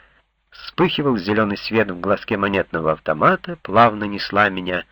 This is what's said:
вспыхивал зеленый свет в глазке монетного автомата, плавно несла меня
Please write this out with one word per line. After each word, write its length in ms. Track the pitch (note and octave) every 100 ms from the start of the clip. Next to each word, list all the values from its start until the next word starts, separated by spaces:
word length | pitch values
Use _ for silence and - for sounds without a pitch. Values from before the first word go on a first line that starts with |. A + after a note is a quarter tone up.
| _ _ _ _ _
вспыхивал 680 | - - - F3 - C#3+ A2+
зеленый 400 | F2+ G#2+ G#2 G2+
свет 340 | - A2 G2+
в 80 | F2
глазке 380 | F#2+ G2 - G#2
монетного 560 | G2+ G2 - E2 D#2
автомата, 640 | D#2 - D2+ C3 F#3 - E3+
плавно 420 | - G2+ A#2 G#2+
несла 460 | G#2 G2+ - G2+ G#2
меня 340 | F#2 F2+ F2+ -